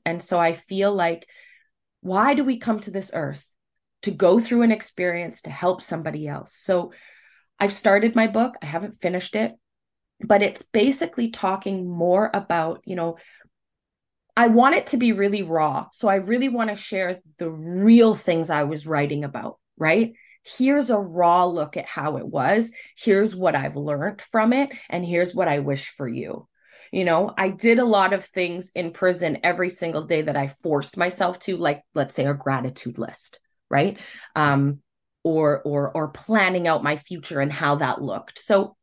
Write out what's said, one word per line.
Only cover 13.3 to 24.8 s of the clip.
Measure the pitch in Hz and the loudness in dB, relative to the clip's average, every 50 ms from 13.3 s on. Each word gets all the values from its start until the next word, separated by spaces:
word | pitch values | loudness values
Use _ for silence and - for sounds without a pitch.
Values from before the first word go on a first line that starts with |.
| - _ _ _ _ _ _ _ _ _ _ _ _ _ _ _ _ _ _ _ _ | -20 _ _ _ _ _ _ _ _ _ _ _ _ _ _ _ _ _ _ _ _
I | 226 240 240 | 2 4 6
want | 220 233 247 277 330 | 6 6 6 6 4
it | 392 - - | 2 0 -2
to | - | -2
be | 240 247 233 214 | 0 2 2 2
really | 190 196 202 202 208 190 | 2 2 0 0 -2 -2
raw. | 160 165 160 156 151 135 - - - - | -2 0 0 0 0 0 -4 -6 -8 -8
So | - - 208 | -2 2 2
I | 196 | 2
really | 196 185 185 233 247 262 269 | 2 2 0 0 0 0 0
want | 240 240 226 220 | 0 -2 -2 -2
to | 208 | -4
share | 208 - - 214 190 190 175 185 180 _ 160 156 _ | -6 -10 -6 -4 -4 -4 -4 -6 -8 _ _ _ _
the | 175 165 | -8 -8
real | 160 156 156 165 175 185 196 220 226 233 226 226 208 | -8 -10 -10 -6 -2 2 6 8 8 8 8 6 4
things | - - - 170 165 160 160 | 2 0 0 0 0 0 0
I | 160 151 147 | 0 0 0
was | 143 156 151 147 156 | -2 -4 -6 -6 -2
writing | 156 147 147 143 151 147 147 | -2 0 0 0 -2 -4 -6
about, | 139 - 120 - - - - _ _ _ - | -6 -8 -10 -10 -10 -12 -14 _ _ _ -2
right? | 156 156 165 214 226 226 - _ _ _ - _ _ | 0 2 2 2 2 0 -4 _ _ _ -20 _ _
Here's | - - - 254 262 285 294 269 233 | -16 -4 0 2 2 4 2 2 2
a | 233 208 | 0 -2
raw | 202 180 160 175 175 160 170 - 180 | -2 -2 -2 2 4 4 6 4 4
look | 180 170 170 151 151 - 156 | 2 0 -2 -4 -6 -6 -10
at | - | -10
how | - - 160 143 151 147 135 | -10 -8 -6 -4 -4 -4 -4
it | - | -6
was. | 151 - 147 127 139 196 220 233 226 - - - - _ - | -6 -4 0 2 2 2 2 0 -2 -6 -14 -20 -20 _ -4
Here's | - 233 196 196 208 214 185 | 0 2 4 4 4 2 0
what | 185 185 170 147 | 0 0 0 0
I've | 139 135 143 143 | 0 -2 -4 -6
learned | 143 147 151 147 139 151 202 202 - | -6 -4 -4 -4 -2 -2 -4 -6 -8
from | - - - 226 220 226 247 | -10 -4 0 2 2 4 4
it. | 262 277 277 - - | 2 0 -2 -4 -10